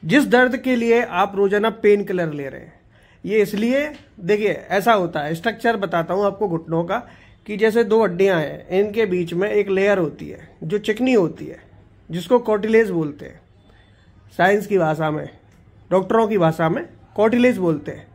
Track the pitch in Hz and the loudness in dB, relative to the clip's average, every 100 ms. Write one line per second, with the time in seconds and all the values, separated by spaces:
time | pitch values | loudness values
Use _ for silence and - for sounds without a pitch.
0 | 160 240 233 240 254 247 262 247 233 233 | 2 2 4 4 4 0 -2 -2 2 2
1 | 240 175 202 196 202 208 220 220 208 208 | 2 -2 -2 0 0 2 0 0 2 2
2 | 202 185 165 147 139 131 - - _ _ | 2 -4 -4 -6 -10 -12 -18 -20 _ _
3 | _ _ - 214 202 202 233 262 302 285 | _ _ -2 0 2 0 0 0 -2 -8
4 | - - 180 208 208 160 - 185 190 220 | -20 -14 -2 0 0 -2 -2 -2 2 2
5 | 175 160 147 165 226 220 233 226 196 175 | 2 -4 -6 -4 -4 -2 -2 0 -2 -2
6 | 165 180 202 202 208 165 165 165 170 202 | -2 0 0 0 -4 -4 -4 -4 -2 -4
7 | 240 - - - - 208 220 220 220 220 | -6 -20 -20 -20 -10 0 2 2 2 4
8 | 214 175 196 180 147 147 - 185 208 208 | 2 2 2 2 -2 -8 -4 0 0 0
9 | 220 180 170 170 202 208 196 190 196 202 | -2 0 -2 -2 -2 0 0 0 2 2
10 | 160 - - - - - 160 202 208 214 | 0 -4 -16 -16 -20 -14 -6 -4 -2 -2
11 | 254 247 165 - - - - - _ _ | 2 2 2 -4 -14 -16 -20 -20 _ _
12 | _ 165 175 247 233 214 214 226 220 175 | _ -10 0 0 2 -2 2 2 2 0
13 | 151 147 - - _ _ _ - _ _ | -4 -8 -16 -20 _ _ _ -20 _ _
14 | _ - - - 180 208 208 202 160 156 | _ -20 -20 0 2 2 2 0 0 0
15 | 156 151 147 - _ _ _ - - 180 | -2 -4 -8 -16 _ _ _ -20 -2 -2
16 | 185 220 220 208 165 160 165 202 339 - | 2 2 2 2 2 2 0 -2 -6 -16
17 | - - 220 240 247 190 180 151 - 135 | -16 0 2 4 2 2 0 -2 -4 -16
18 | - | -18